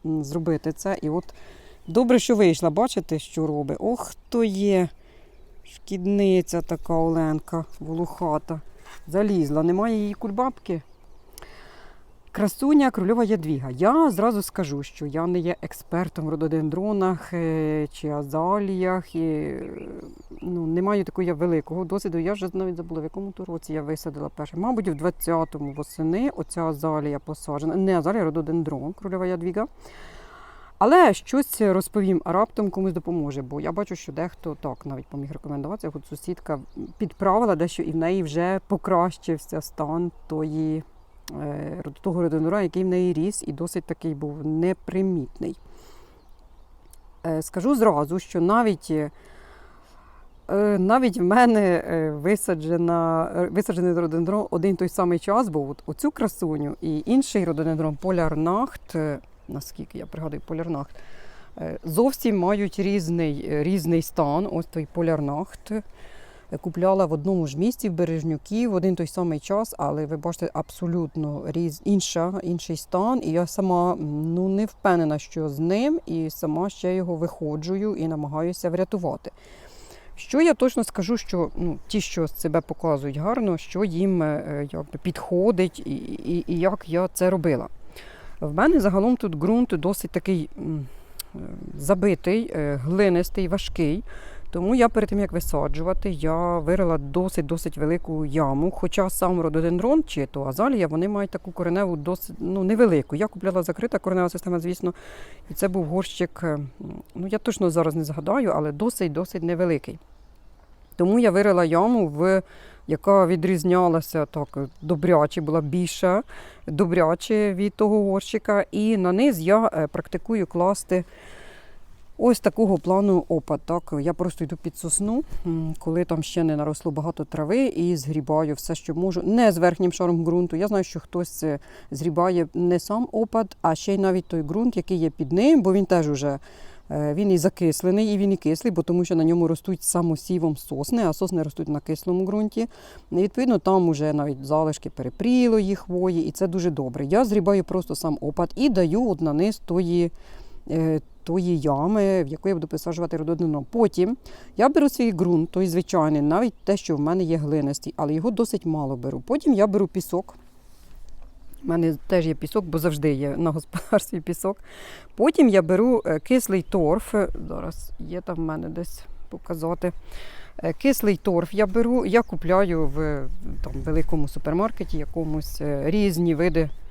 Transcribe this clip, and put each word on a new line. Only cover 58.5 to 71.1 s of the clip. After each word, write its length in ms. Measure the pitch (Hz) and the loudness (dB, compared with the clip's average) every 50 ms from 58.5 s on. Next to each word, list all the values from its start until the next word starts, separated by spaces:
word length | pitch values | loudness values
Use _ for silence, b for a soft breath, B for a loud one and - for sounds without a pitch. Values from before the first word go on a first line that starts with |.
| 180 208 262 - - - - - - | 2 0 0 -2 -6 -12 -16 -8 -4
е, 240 | 165 156 151 147 135 - - - - - - | -4 -2 -2 -4 -6 -10 -16 -20 -20 -14 -12
наскільки 480 | 147 139 143 - - - - - - - | -10 -10 -10 -12 -14 -14 -14 -14 -12 -14
я 80 | - | -14
пригадую, 360 | - - 156 160 156 147 143 - | -12 -10 -10 -8 -8 -8 -10 -10
Полярнахт, 500 | - 165 160 165 170 165 143 143 - B B B B B B B B B B B B B - | -8 -8 -6 -6 -6 -6 -6 -6 -8 B B B B B B B B B B B B B -10
е, 200 | 160 160 165 - - | -10 -8 -8 -10 -10
зовсім 540 | 165 156 180 233 277 269 - - 240 226 190 | -6 0 2 2 2 2 0 0 0 2 2
мають 400 | 175 180 208 202 202 196 - - | 2 2 2 0 -2 -4 -2 -2
різний, 720 | 196 196 202 208 165 156 175 170 165 156 143 143 - - | -2 0 0 0 0 0 0 0 0 0 -2 -4 -4 -4
е, 140 | 143 147 151 | -2 -2 0
різний 380 | 175 190 196 151 160 170 165 | 0 0 0 0 2 2 0
стан. 460 | 156 - - - 160 143 147 160 196 202 | 0 0 -2 0 0 0 0 -2 -2 -2
Ось 140 | 175 165 165 | -4 -6 -6
той 220 | - - 170 151 - - | -6 -6 -8 -8 -6 -4
Полярнахт. 800 | 170 170 165 160 151 147 143 143 151 190 - - - - - | -2 0 0 0 0 -2 -4 -4 -6 -6 -8 -12 -18 -12 -8
Е, 840 | 214 214 208 - - - - - - - - - - - - - - - | -8 -8 -8 -10 -16 -20 -20 -18 -18 -18 -20 -20 -20 -20 -16 -12 -12 -8
купляла 440 | - 180 160 165 180 190 190 190 190 | -8 -6 -4 0 2 4 4 4 4
в 60 | 160 | 2
одному 360 | 160 156 147 185 190 180 160 147 | 0 -2 0 0 0 0 0 -2
ж 100 | 135 147 | -2 0
місці, 320 | 185 233 247 - - 214 | 0 0 0 -2 -4 -4
в 40 | 175 | 0
Бережнюків, 800 | 160 180 160 165 160 151 165 156 151 - - 202 220 240 240 | 0 0 0 0 -2 -2 -2 -4 -4 -4 -4 -2 -2 0 0
в 20 | 202 | 0
один 220 | 180 170 190 180 | 0 2 2 0
той 120 | - 170 151 | 0 -2 -4
самий 320 | - - 180 170 160 147 | -4 -2 -2 -2 -2 -4
час, 360 | - - 196 208 226 - - - | -4 -2 -2 -2 -2 -2 -4 -4
але 280 | 151 143 147 151 156 | -4 -2 -2 -2 -4
ви 120 | 147 160 156 | -4 -6 -6
бачите, 320 | 151 170 165 - 175 165 - | -6 -6 -6 -4 -6 -4 -4
абсолютно 920 | 151 160 - - - 185 170 170 175 165 147 | -6 -6 -6 -8 -6 -4 -2 -2 -2 -2 -4